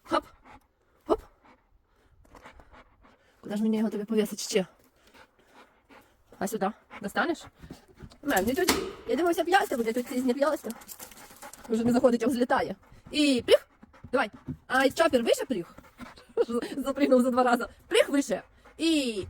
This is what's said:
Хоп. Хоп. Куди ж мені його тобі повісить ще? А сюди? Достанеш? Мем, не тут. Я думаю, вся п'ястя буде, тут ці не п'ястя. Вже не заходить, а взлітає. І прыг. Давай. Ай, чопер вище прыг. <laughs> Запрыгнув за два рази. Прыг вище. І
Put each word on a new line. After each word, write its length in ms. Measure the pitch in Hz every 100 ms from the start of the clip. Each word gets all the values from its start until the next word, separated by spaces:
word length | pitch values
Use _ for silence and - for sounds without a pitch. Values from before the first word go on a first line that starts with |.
Хоп. 200 | - 320 - _ - - _ _ _ _ -
Хоп. 120 | 392 - _ _ _ _ _ _ _ _ _ _ - - - - - - _ _ _ _ _
Куди 140 | - 208
ж 80 |
мені 140 | 220 220
його 120 | 220
тобі 140 | 214
повісить 360 | 208 214 208 202
ще? 260 | - 208 185 _ _ _ _ - - _ _ - - _ _ - _ _ _ -
А 80 | 190
сюди? 240 | 214 190 - _ -
Достанеш? 440 | 202 - 269 311 - _ - - _ - - -
Мем, 220 | - 208 202
не 100 | 269
тут. 180 | 359 - - - -
Я 80 | 254
думаю, 180 | 339
вся 100 | 339
п'ястя 340 | 330 381 403 262
буде, 160 | 226
тут 140 | 233 240
ці 140 | 254
не 120 | 254
п'ястя. 360 | 247 285 294 220 226 - - - - - - - - -
Вже 140 | 226
не 80 | 233
заходить, 320 | 247 254 240
а 40 | 220
взлітає. 480 | 240 247 269 - 196 - - -
І 320 | 302 285 247 226
прыг. 220 | 480 - _ - - -
Давай. 200 | 262 220 - - - _
Ай, 240 | 254 269
чопер 320 | - 320 262
вище 220 | 240 494 466
прыг. 300 | 214 170 - - _ - - - -
<laughs> 400 | - 233 392 285
Запрыгнув 440 | 269 277 285 254
за 100 | 247
два 120 | 247
рази. 220 | 247 233 - - -
Прыг 220 | 392 605
вище. 340 | 285 - - - _ - -
І 460 | 330 311 262 208 180